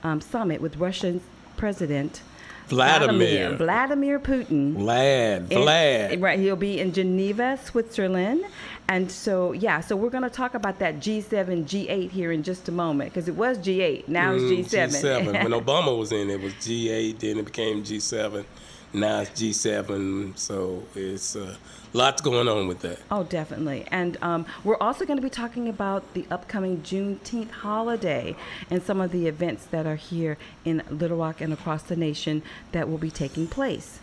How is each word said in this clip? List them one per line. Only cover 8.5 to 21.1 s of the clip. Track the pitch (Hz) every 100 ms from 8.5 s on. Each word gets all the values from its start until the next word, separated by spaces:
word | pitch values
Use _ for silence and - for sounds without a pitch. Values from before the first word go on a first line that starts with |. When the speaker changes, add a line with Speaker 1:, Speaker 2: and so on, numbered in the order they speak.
| - - - -
Speaker 1:
And | 185 185
so, | - - 185 180
yeah, | 131 214 151
so | - 202
we're | 233
gonna | 254 254
talk | 247 254 247
about | 202 190
that | 180 156
G | 196 214
seven, | 208 208 185 175 147
G | 190 196
eight | 196 180
here | 185 170
in | 165
just | 151 180 -
a |
moment, | 170 170 143 135
'cause | 180 165
it | 160
was | 233 240
G | 180 185
eight, | 180 139 -
now | 170 180
it's | -
Speaker 2:
Mm, | 127
Speaker 1:
G | 120
seven. | - 214 170 143
Speaker 2:
G |
seven. | 143 127 107
Speaker 1:
<laughs> | 101 113
Speaker 2:
When | 117
Obama | 113 147 160 120
was | 107
in, | 110 101
it | 98
was | 98 -
G | 110 117 113
eight, | 110 110 110
then | 107 107
it | 107
became | - 110 107
G | 104 107
seven. | - 113 107 104 104 - - - -
Now | 101 107 104
it's | 104 -
G | 113
seven, | 104 113 104 101 98 98 98 98 95
so | - 98 92 90 92 -
it's, | 95